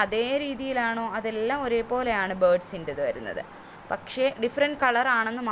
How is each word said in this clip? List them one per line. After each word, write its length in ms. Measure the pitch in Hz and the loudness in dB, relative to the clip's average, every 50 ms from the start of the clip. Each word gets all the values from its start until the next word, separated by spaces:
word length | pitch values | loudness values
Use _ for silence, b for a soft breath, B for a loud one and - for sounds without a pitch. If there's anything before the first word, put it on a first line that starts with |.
| 208 | 4
അതേ 220 | 196 214 220 240 247 269 285 294 | 4 2 0 0 2 0 0 0
രീതിയിലാണോ? 640 | 285 269 226 269 269 262 247 233 226 226 226 226 220 190 220 | -2 -4 -4 -4 -2 0 0 0 0 0 -2 -2 -4 -4 -2
അതെല്ലാം 420 | 214 226 226 214 220 233 277 285 269 | -2 -2 -2 0 0 0 0 0 0
ഒരേപോലെയാണ് 680 | 240 233 233 226 226 247 254 254 247 220 202 190 185 185 190 185 | 0 0 0 0 0 0 0 0 0 0 0 0 0 0 4 6
ബേർഡ്സിൻ്റേത് 580 | 175 180 180 - - 202 170 165 151 139 143 143 123 | 6 6 4 2 -2 -10 -8 -6 -6 -4 -2 0 -2
വരുന്നത്, 340 | - 123 113 98 85 - - - B B B B B B B - | -2 -2 -4 -6 -6 -6 -8 -10 B B B B B B B -6
പക്ഷേ 340 | 190 196 - - - 254 262 277 - - 226 | -6 -6 -6 -6 -2 0 0 0 0 0 -2
ഡിഫറെന്റ് 360 | 240 - 277 285 294 294 277 277 | -2 2 2 2 2 2 2 2
കളർ 240 | 247 240 233 254 262 247 226 | 2 4 4 4 4 4 2
ആണെന്ന് 280 | 220 220 233 247 240 220 | 2 0 -2 -4 -2 -2